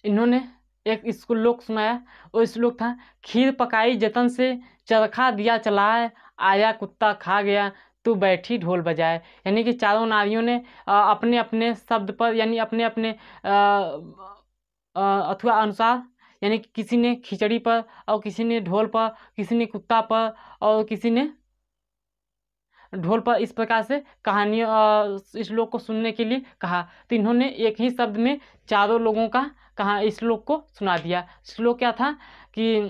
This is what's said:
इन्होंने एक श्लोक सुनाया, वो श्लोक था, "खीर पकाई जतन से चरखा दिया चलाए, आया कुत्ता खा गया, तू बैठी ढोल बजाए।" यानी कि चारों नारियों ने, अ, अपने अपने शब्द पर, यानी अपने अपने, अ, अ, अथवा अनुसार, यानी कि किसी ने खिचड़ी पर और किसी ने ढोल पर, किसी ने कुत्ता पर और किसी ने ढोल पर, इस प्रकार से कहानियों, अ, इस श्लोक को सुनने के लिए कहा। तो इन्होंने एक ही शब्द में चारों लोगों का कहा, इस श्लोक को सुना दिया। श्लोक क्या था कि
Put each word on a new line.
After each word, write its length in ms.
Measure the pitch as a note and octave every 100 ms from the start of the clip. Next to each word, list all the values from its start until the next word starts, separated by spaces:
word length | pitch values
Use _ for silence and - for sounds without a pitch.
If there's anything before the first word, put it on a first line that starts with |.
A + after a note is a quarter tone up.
इन्होंने 440 | G#3 G#3 A#3+ B3 C4 _ _ _ G#3+
एक 240 | A3 A3+
श्लोक 520 | - - A#3 A3+ A#3+
सुनाया, 420 | - A3 G#3+ A#3+ - - -
वो 100 | A3+
श्लोक 300 | A3+ A3+ A#3
था, 240 | A#3+ A#3 B3 - _
"खीर 280 | - A3+ C4
पकाई 440 | C4+ B3 A3 A#3 A#3
जतन 320 | G#3+ B3 A#3+
से 320 | B3 B3+ B3 - _ -
चरखा 440 | A3 G#3+ A3+ B3+
दिया 280 | G#3 G#3+ A3+
चलाए, 520 | A3 G3+ G#3 A#3 A#3 _ - -
आया 340 | F#3+ G3 A3
कुत्ता 400 | A3 G3 _ G#3+
खा 300 | G3+ - G3
गया, 300 | G3+ G3+ G3+ G3 _ _
तू 100 | A3+
बैठी 440 | G#3 F#3+ F3+ F3+ A#3+
ढोल 220 | E3+ F3+
बजाए।" 420 | E3+ D#3+ E3 E3 - - F#3+
यानी 180 | G#3
कि 80 | A#3
चारों 340 | B3 G#3 G#3+ A3+
नारियों 360 | G#3+ G3+ A3
ने, 140 | A#3 A#3+ A#3+ - -
अ, 220 | G3+ G#3
अपने 260 | G#3 A#3 A#3+
अपने 380 | A#3 A3+ A#3
शब्द 360 | A3 _ A3+ G3
पर, 240 | - A#3
यानी 240 | A3+ A3 A3+
अपने 260 | A3 A3+
अपने, 260 | A3+ A3+ A3+ A3 - -
अ, 60 | C#4 G3+ G3+ G3+ F3 D3 E3+ - F#3+ G3+ _ _ _ _ _ F3+
अ, 380 | G3 G3 D#3+
अथवा 180 | F#3+ A#3+
अनुसार, 560 | A3 G#3+ G3+ A3+ B3 B3 _ _ _
यानी 160 | G3+ A3
कि 120 | A3
किसी 220 | - G#3+ A#3+
ने 180 | A#3+
खिचड़ी 440 | A#3+ - F#3+ G#3 A#3
पर 260 | A#3 A3+ A3+ - -
और 120 | G#3+
किसी 240 | G#3 G3+
ने 160 | A#3 A#3
ढोल 260 | F3 G3 A3
पर, 220 | A3+ A3+
किसी 460 | A3+ - - F#3+
ने 120 | A#3 A3+
कुत्ता 340 | G3+ _ A3+
पर 340 | A3 A3+ A3+ A3 - -
और 220 | G#3+ A3
किसी 260 | G#3+ G#3+ A#3
ने 220 | A#3 D4+ - _ _ _ _ _ _ _ _ _ _ _ _ _ _ _
ढोल 260 | G3 E3+ A3+
पर, 160 | A#3+ A#3
इस 160 | A3+
प्रकार 300 | - A3+ A3+
से 220 | A3 C#4+ C#4 _
कहानियों, 440 | - G3+ G#3 A3 A3+
अ, 540 | A3 G#3+ G#3+ G#3 G3 G3+ G#3
इस 120 | F#3
श्लोक 240 | A3 A3+
को 60 | A#3
सुनने 340 | A#3 A3 A3+
के 120 | A3
लिए 180 | A3 C4 C4 _
कहा। 280 | F3 F3+ E3+ - _
तो 60 | A#3
इन्होंने 320 | G#3 A#3+ C4
एक 320 | - A3 G#3+
ही 100 | B3
शब्द 260 | B3 A#3+ G#3
में 240 | A#3 C#4+ - _ -
चारों 320 | G#3 G3+ A3+
लोगों 280 | A3+ A3 A3+
का 220 | B3 C#4+ - _ -
कहा, 240 | G3+ G#3
इस 180 | G#3+ G#3+
श्लोक 280 | A#3 G#3+ -
को 180 | D4+ -
सुना 300 | _ G3 E3+
दिया। 300 | D#3+ F3 F3 -
श्लोक 340 | - - A#3 A#3+
क्या 140 | B3
था 200 | A#3 C4+ D4 - - -
कि 240 | - A3+ A3